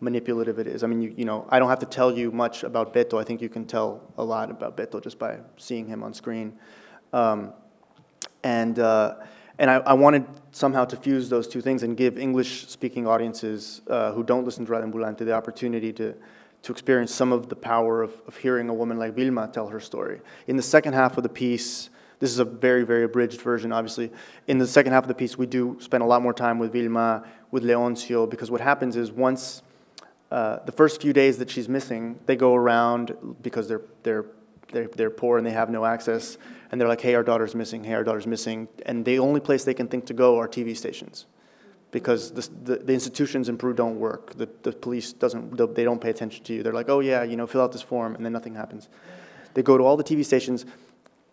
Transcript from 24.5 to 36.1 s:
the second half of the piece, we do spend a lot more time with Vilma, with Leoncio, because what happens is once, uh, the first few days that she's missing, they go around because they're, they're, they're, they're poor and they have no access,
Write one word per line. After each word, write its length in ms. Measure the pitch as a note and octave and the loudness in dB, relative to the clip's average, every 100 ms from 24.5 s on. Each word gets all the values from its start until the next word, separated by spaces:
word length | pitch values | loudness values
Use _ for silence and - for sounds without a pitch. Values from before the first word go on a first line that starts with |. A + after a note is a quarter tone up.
| C3+ | 2
the 80 | B2+ | 6
second 260 | C#3+ C3 | 6 6
half 120 | C3 | 4
of 40 | B2+ | 2
the 60 | |
piece, 240 | B2 B2 - | -4 -4 -2
we 80 | B2 | -2
do 320 | C3 B2 - | 0 -2 -6
spend 220 | - B2+ | -4 0
a 40 | A#2 | 4
lot 140 | B2 | 4
more 140 | B2 | 4
time 240 | A#2+ A#2+ A#2 | 0 0 0
with 120 | A2+ | -2
Vilma, 540 | A#2+ A#2 A2+ A#2 A2 - - _ | -2 -2 0 0 -2 -6 -20 _
with 140 | C3 | -4
Leoncio, 640 | A#2 A#2+ A#2+ A#2 - A#2+ A2+ | 2 2 2 -2 -2 0 0
because 220 | A2+ A2+ | -2 -4
what 100 | A#2 | -2
happens 340 | B2+ C#3+ C3 | 2 2 0
is 160 | A#2+ A#2 | -2 -4
once, 520 | G#2+ B2+ C3 - - _ _ _ - - _ _ | 0 0 0 -8 -14 _ _ _ -20 -20 _ _
uh, 280 | B2+ A2 A#2 - | -4 -2 -4 -8
the 60 | |
first 280 | - D#3 D#3 | 4 4 6
few 140 | D3 | 2
days 240 | C3+ C3+ A#2 | 6 6 4
that 100 | B2 | -4
she's 180 | - A2+ | -6 -4
missing, 520 | C3+ C3 A2+ A#2 A#2 - | -4 -4 -6 -8 -6 0
they 100 | B2+ | 4
go 180 | B2+ | 6
around 600 | B2 A#2+ A#2 A#2 A#2+ A#2 - A2+ - | 6 6 4 4 2 -4 -8 -12 -12
because 280 | B2 A#2 A2 | -8 -6 -4
they're, 120 | A2 - - | -6 -8 -8
they're, 240 | A#2 G#2+ G#2+ - _ - - | -4 -4 -6 -16 _ -20 -8
they're, 180 | B2 A2+ | -6 -6
they're 220 | A2 A2 | -2 -2
poor 280 | A2 A#2+ A#2+ | 0 2 2
and 80 | A2+ | 2
they 40 | |
have 180 | A2 A2+ | 0 0
no 160 | A2+ A2+ | 0 0
access, 500 | A#2 A#2 | 0 -2